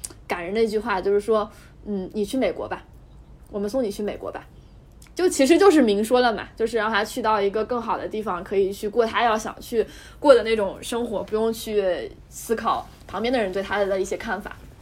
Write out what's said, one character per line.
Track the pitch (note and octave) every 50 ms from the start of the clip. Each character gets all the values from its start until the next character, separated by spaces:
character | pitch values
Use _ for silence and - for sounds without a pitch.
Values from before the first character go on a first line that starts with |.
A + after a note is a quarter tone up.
| - - - - -
感 | - F#3 F3 E3+
人 | F3 G3+
的 | A3+ A3+
一 |
句 | A3 G#3 G#3+
话， | G#3 A#3 G3+ F#3
就 | F3+ G3 G3+
是 | G#3
说 | G3+ A3+ A3 G#3+ G#3 G#3+ - - - - - - -
，“嗯， | G#3+ G#3 F#3+ F#3 - -
你 | G#3+ G3+
去 | G3 -
美 | C4 A#3 F#3 -
国 | - - A2
吧， | F#3 - - - - - - - - - - - - - - -
我 | - G3+
们 | G3+ G#3
送 | G3+ C4+ B3
你 | G3
去 | G3+ - G#3
美 | G3 -
国 | - - -
吧。” | - - - - - - - - - - - - - - - - -
就 | - F4 F4+
其 | - - C4+
实 | B3+ E4
就 | D#4+ G4 G4+
是 | D4+ D#4
明 | B3 G#3+ G3+ G3+ A3
说 | A3 B3+ B3
了 | B3 A#3+ G#3+
嘛， | F3+ - - -
就 | - A3
是 | A3+ A#3
让 | A3 G#3 A3
她 | A3+ G3+ G#3+
去 | G#3+ - B3+ A3
到 | A3 A3 G#3
一 | G3+ G3
个 | G3 A3 G#3+
更 | - B3 A#3+
好 | A3 A3+ F#3
的 | B2+ D#3 F3+
地 | - G#3+
方， | G#3 A3 F3+ F3 F#3
可 | - G#3
以 | G3 G3 F#3 G3+
去 | - G#3+ G#3
过 | G3 A#3+ A3+
她 | A3 A3 G3+ A#3
要 | A#3 G#3+ A3+
想 | A3 G#3+ - -
去 | - - B3 A3 G3 - - - - - - -
过 | - D4 C4
的 | A#3 G#3+
那 | A3 A3+
种 | G#3+ G3 F#3 C#3 - -
生 | - A#3+ A#3 A#3+
活， | A3+ G#3 F#3 F#3+
不 | - G#3+
用 | G#3+ A3+ A3+ A3+
去 | - - A3+ G#3+ G#3 G3 F#3 F3 C#3+ A#2 - - - - -
思 | - - - - A3+
考 | A3 A3 G3+ C#3 A#2+ - - - - -
旁 | - - G3 A3
边 | A#3+ C4
的 | B3
人 | G#3+ F#3 F#3
对 | G3 G3
她 | - F#3+ G#3 G3+
的 | F#3+ G3 F#3+
一 | F#3+
些 | G3 F#3+
看 | - - A3+ F#3+ G3 G3
法。 | - - - - - - -